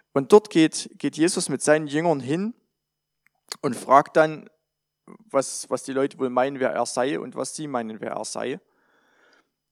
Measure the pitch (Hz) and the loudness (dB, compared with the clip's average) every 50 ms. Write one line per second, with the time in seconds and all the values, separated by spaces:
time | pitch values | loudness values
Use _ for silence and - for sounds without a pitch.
0 | _ _ - 139 135 117 202 208 - - - 165 160 156 - - - - - - | _ _ -4 -2 4 8 8 8 8 8 2 4 4 2 2 -4 -12 -12 -12 -8
1 | - 143 - - 160 175 - 190 175 - 143 120 - 151 151 156 156 143 139 151 | -8 -6 -2 0 -2 0 0 -2 -4 -4 -4 -2 2 2 2 2 2 -2 -4 -2
2 | 170 175 156 139 127 127 151 175 202 226 - _ _ _ _ _ _ _ _ _ | 0 0 0 0 -2 -4 -4 -4 -4 -6 -8 _ _ _ _ _ _ _ _ _
3 | _ _ _ _ _ _ _ _ _ - - - - 139 117 - - 127 127 143 | _ _ _ _ _ _ _ _ _ -18 -12 -8 -6 -6 -6 -4 2 6 6 6
4 | 151 - - 165 156 156 156 139 - - _ _ _ _ _ _ _ _ _ _ | 6 4 4 2 2 2 0 -8 -14 -20 _ _ _ _ _ _ _ _ _ _
5 | _ - - - - _ - 135 131 - - - - - 127 123 - - 131 135 | _ -20 -20 -20 -12 _ -2 -2 -2 -2 -6 -12 -10 -8 -8 -8 -8 -6 -4 -2
6 | 135 143 - - 131 127 123 123 127 139 143 127 131 120 - - 123 - - 127 | -2 -4 -4 -4 -6 -2 0 0 0 0 -2 -4 -4 -4 -2 -4 -4 -4 -4 -4
7 | 123 143 160 - - - - 127 135 - - - 156 147 135 120 113 110 110 101 | -4 -2 -4 -6 -8 -10 -10 -10 -10 -10 -10 -12 -10 -8 -8 -8 -8 -8 -12 -12
8 | 117 110 - - 110 - - - 113 123 143 190 _ _ _ _ _ _ _ _ | -10 -10 -8 -8 -10 -10 -8 -8 -8 -8 -8 -10 _ _ _ _ _ _ _ _
9 | _ _ _ _ _ _ _ _ _ _ _ _ _ _ | _ _ _ _ _ _ _ _ _ _ _ _ _ _